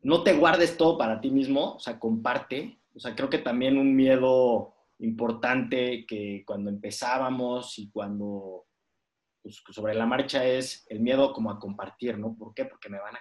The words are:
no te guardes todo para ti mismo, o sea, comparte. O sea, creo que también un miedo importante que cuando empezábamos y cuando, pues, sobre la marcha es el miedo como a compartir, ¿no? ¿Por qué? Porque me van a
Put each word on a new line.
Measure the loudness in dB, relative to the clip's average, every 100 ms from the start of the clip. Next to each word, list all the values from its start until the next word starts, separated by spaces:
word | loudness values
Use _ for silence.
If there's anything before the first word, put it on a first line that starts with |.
no | 2 2
te | 4
guardes | 6 6 6 4 4
todo | 4 4
para | 0 0
ti | 0
mismo, | 0 2 0 0
o | -6
sea, | -10 -6
comparte. | -2 -2 0 -4 -4 -8 -8 -16 _
O | -14
sea, | -10 -6
creo | -2
que | -2
también | 0 0 2 4
un | 4 6
miedo | 6 6 6 6 6 2 -2 _ _ _
importante | -6 -2 -4 -2 0 0 0 -2 -2 -4 -8
que | -8 -8 -8 -10
cuando | -8 -6
empezábamos | -6 -8 -8 -4 -2 -2 -2 -4 -6 -8 -14
y | -12
cuando, | -8 -8 -6 -6 -8 -10 -16 _ _ _ _ _ _ _ _
pues, | -20 -20 -20
sobre | -6 -4
la | 0 0
marcha | 0 0 0
es | 2 0 -4 -12 _
el | -4
miedo | 0 4 2
como | 0 -6
a | -6
compartir, | -10 -12 -12 -8 -6 -6
¿no? | -8 -10
¿Por | -14
qué? | -10 -10
Porque | -10 -14
me | -12
van | -12
a | -14